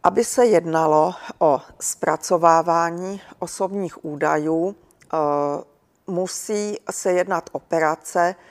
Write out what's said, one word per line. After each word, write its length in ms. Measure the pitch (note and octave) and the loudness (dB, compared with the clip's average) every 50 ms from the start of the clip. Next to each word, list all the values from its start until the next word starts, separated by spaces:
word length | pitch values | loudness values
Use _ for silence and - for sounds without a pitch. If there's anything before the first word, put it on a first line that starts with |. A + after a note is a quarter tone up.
Aby 220 | - F3 F#3+ A3 A#3 | 2 2 2 2 -2
se 220 | - - C4 A#3+ | 0 2 4 4
jednalo 680 | A#3 G#3+ E3 E3+ E3 D#3+ D#3+ D#3+ D#3 D3+ D3+ D#3 F3+ F3+ - - - - _ | 6 4 4 2 2 0 2 2 4 4 4 4 2 0 -6 -14 -16 -4 _
o 220 | F3 D#3 C#3 B2+ - - - _ | 2 2 2 2 -2 -12 -16 _
zpracovávání 1400 | - - - _ - D#3 D#3 - - - F#3+ E3 E3 E3 E3 E3 D#3+ E3+ E3 E3+ E3+ E3+ E3+ F3 F#3 F#3+ G3 F#3+ - - - _ | -8 -8 -6 _ -2 -2 -2 -2 -2 -2 0 4 6 6 6 6 4 2 0 2 0 -2 -4 -6 -8 -8 -10 -10 -14 -18 -12 _
osobních 680 | F3+ E3+ - - G3 F#3 G3 G3+ F#3+ E3 - - - | -12 -12 -6 -6 -6 -4 -4 -6 -6 -6 -8 -12 -12
údajů, 720 | D#3 D3 C#3+ D3+ D3+ D#3 D#3 D3+ D#3 D#3+ E3 E3+ G3 G3+ | -10 -6 -2 0 0 0 0 0 0 0 0 -2 -4 -6
eh, 400 | _ _ _ _ _ _ _ - D#3+ D3+ D3 D3 D3 C#3+ C#3+ C#3+ D3 - _ _ _ _ _ _ _ _ | _ _ _ _ _ _ _ -2 -2 0 0 0 0 0 -2 -4 -6 -10 _ _ _ _ _ _ _ _
musí 720 | - F#3 F3 F#3 F3+ - - - - G#3+ G#3 G#3 G#3 G#3 - _ - | -6 -4 -4 -4 -4 -6 -10 -6 -6 -4 -4 -4 -6 -8 -8 _ -10
se 220 | F#3 - - G3 | -10 -4 -2 0
jednat 380 | F3+ F3+ F3+ F#3 F#3 E3+ - - | 0 0 0 0 -2 -4 -4 -8
operace, 800 | - D3 _ _ - E3 D#3+ D3+ D#3+ D#3+ - - - F3+ E3+ F3 F#3+ - - - | -14 -14 _ _ -2 0 2 0 0 -2 -8 -4 0 2 2 2 0 -4 -18 -20